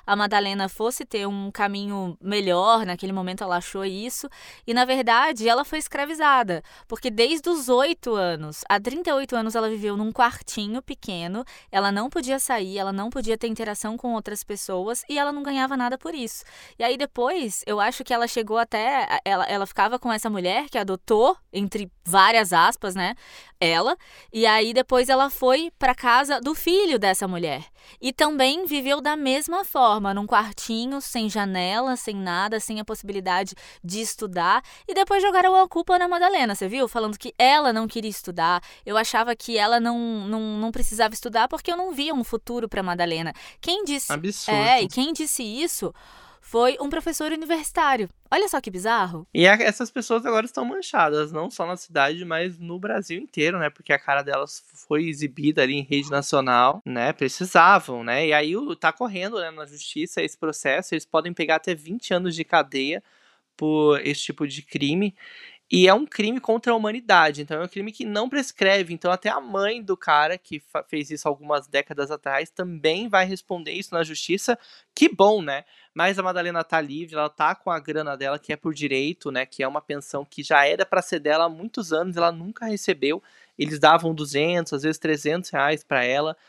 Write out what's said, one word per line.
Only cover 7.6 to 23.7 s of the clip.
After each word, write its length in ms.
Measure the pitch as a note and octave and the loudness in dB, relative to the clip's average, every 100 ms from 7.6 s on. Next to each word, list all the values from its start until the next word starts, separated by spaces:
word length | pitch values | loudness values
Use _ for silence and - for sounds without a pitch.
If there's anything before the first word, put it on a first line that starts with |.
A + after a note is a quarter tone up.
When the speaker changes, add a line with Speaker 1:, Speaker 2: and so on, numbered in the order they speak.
| B3 | 2
Speaker 1:
oito 480 | B3 D4 E4+ B3 G#3+ | 4 4 0 -2 -2
anos 480 | F3+ D#3 D#3 D3+ - | -2 -4 -8 -10 0
a 100 | G3+ | 0
trinta 300 | A3 D4+ F4 | 0 -4 -2
e 40 | |
oito 220 | C#4 C4+ A#3+ | -2 0 -4
anos 200 | A3 A3+ | -2 -2
ela 140 | A3 | -2
viveu 280 | A3 G#3 G#3 | -4 -4 -4
num 140 | A3 | -4
quartinho 720 | - A#3+ - - - G#3 B3 | 0 0 0 -12 -8 -8 -8
pequeno, 600 | - C4+ - F3 E3+ G#3 - - - | -10 -14 -10 -8 -6 -8 -10 -16 -4
ela 220 | G3 G3+ | -2 0
não 180 | G3+ - | -2 -4
podia 300 | F4 B3+ C4+ | -4 -4 -4
sair, 380 | - A#3 F#3+ G3 | -2 -2 -4 -6
ela 160 | G3 | -4
não 160 | G3 A3 | -4 -6
podia 280 | C4 A3+ A3 | -6 -4 -2
ter 100 | A#3 | -4
interação 500 | A3 G#3+ G#3 G#3+ A#3 | -6 -6 -6 -8 -6
com 160 | B3 | -6
outras 300 | A3+ G#3 G#3 | -6 -6 -10
pessoas, 600 | - G#3 - F#3 G#3 A#3+ - | -10 -10 -6 -4 -4 -6 -4
e 100 | C#4+ | -2
ela 140 | C#4+ | -2
não 100 | D4 | -4
ganhava 320 | C#4+ C4+ C4 C4+ | -4 -2 -2 -2
nada 220 | A#3+ C4 | -4 -4
por 180 | D#4+ D#4 | -8 -8
isso. 300 | A3+ - - - - - | -8 -10 -16 -20 -18 -4
E 40 | |
aí 120 | A#3+ C4 | -2 -2
depois, 640 | C#4 - B3 F4+ A#3 - - | -4 -2 -2 0 -4 -6 -4
eu 140 | G#3 | 0
acho 220 | G#3+ - - | 0 -2 -2
que 80 | |
ela 140 | A#3+ A#3 | 0 0
chegou 300 | A#3+ G#3+ A3+ | -2 -2 -2
até, 600 | A#3 G#3+ A#3 C#4 - - - | 0 0 0 0 0 -2 0
ela, 180 | F#3 - | 0 0
ela 200 | G3+ G3 | -2 -2
ficava 340 | - G3+ B3 | 0 0 0
com 140 | B3 | -2
essa 160 | G#3+ A3+ | -2 -2
mulher 400 | G#3 F3+ A3 D4 | -2 0 -2 -2
que 80 | A#3 | -4
adotou, 580 | G3 F#3+ - G#3+ C4 F#4+ _ | -2 -4 2 4 6 2 _
entre 400 | G3+ G3+ G#3 F#3+ _ E3+ | -6 -4 -6 -10 _ 2
várias 480 | F#3+ G3 A3+ F#3+ | 8 8 6 4
aspas, 420 | E3+ F#3+ - G3+ F#3 | 6 4 2 -6 -2
né, 200 | F3+ A#3 - - - - | -4 -4 -16 -20 -16 -2
ela, 380 | E3 | 2